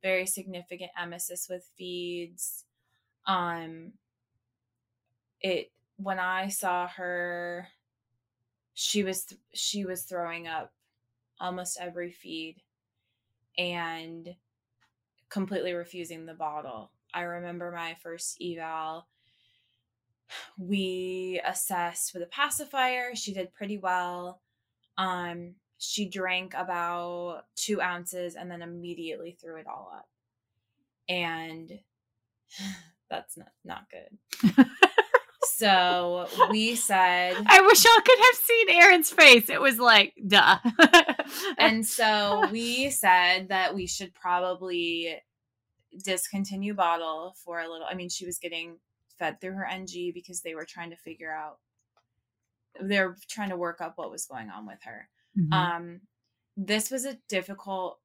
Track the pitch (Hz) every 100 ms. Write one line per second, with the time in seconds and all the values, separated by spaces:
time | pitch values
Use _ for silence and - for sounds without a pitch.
0 | 190 185 185 - 190 180 180 180 180 -
1 | 175 170 - 180 - 180 - _ 180 175
2 | 175 175 170 180 - - _ _ _ _
3 | _ _ - 190 175 170 165 165 165 -
4 | _ _ _ _ _ _ _ _ _ _
5 | _ _ _ _ 190 175 - _ _ _
6 | 196 185 185 185 196 196 190 180 180 -
7 | 180 180 175 175 175 175 180 _ _ _
8 | _ _ _ _ _ _ _ - - 208
9 | 190 185 - - _ - - 208 190 185
10 | - 180 170 170 165 160 - _ _ _
11 | _ _ _ _ 180 185 180 - 180 175
12 | 175 175 - 160 160 160 _ _ _ _
13 | _ _ _ _ _ - 180 175 170 165
14 | 165 165 165 180 _ _ _ _ _ _
15 | _ _ _ - 185 190 175 175 175 180
16 | 165 165 160 160 156 151 139 113 104 _
17 | _ 175 175 175 175 175 175 170 165 170
18 | 170 170 - - 175 165 160 160 156 160
19 | - _ _ _ _ _ _ _ _ _
20 | _ _ _ - - - 180 202 185 185
21 | 185 185 185 180 - 185 - 185 170 170
22 | - 180 175 - 294 - 294 277 254 254
23 | 247 240 - 190 180 _ 202 208 185 180
24 | 180 180 180 185 _ _ _ _ _ -
25 | 190 180 175 170 175 185 _ _ - -
26 | 196 196 185 180 185 - 180 175 170 175
27 | 175 175 175 165 - - - 208 180 175
28 | 175 180 180 170 180 170 170 175 175 170
29 | 165 160 165 180 165 160 156 - 95 -
30 | - _ _ _ _ _ _ _ _ _
31 | - 180 170 165 165 160 165 190 _ _
32 | _ _ _ _ _ - 196 185 165 _
33 | _ 175 - - - _ - - - 82
34 | - - _ - 214 190 247 - 359 -
35 | 427 480 - _ 494 - 214 185 180 180
36 | 175 180 175 - - 214 220 233 - 190
37 | 185 180 180 185 208 381 392 440 453 453
38 | - 508 494 494 - 466 403 349 359 359
39 | 311 - 302 240 - 277 277 226 247 214
40 | 202 - 196 202 - 190 240 220 339 349
41 | 330 - 294 - 381 320 220 220 220 -
42 | 220 214 202 269 427 220 233 247 277 262
43 | 196 180 180 185 190 190 180 196 180 -
44 | 190 _ 180 180 185 180 185 175 170 170
45 | 165 156 _ _ _ _ _ _ _ -
46 | 196 185 - 196 196 190 202 202 175 165
47 | 165 156 180 - - 170 165 165 160 185
48 | 180 - 180 175 175 165 170 170 _ _
49 | _ _ 165 - 185 190 190 185 190 180
50 | 175 175 175 170 170 160 165 - 170 170
51 | - 156 160 156 151 147 _ _ _ _
52 | _ _ _ _ _ _ _ - 190 202
53 | 185 180 - 220 202 180 175 170 170 -
54 | 143 175 - 131 110 95 110 - - 113
55 | 113 _ _ 202 160 185 175 170 175 175
56 | 196 _ _ _ _ - 190 214 214 262
57 | 262 254 _ 190 185 196 - 190 180 -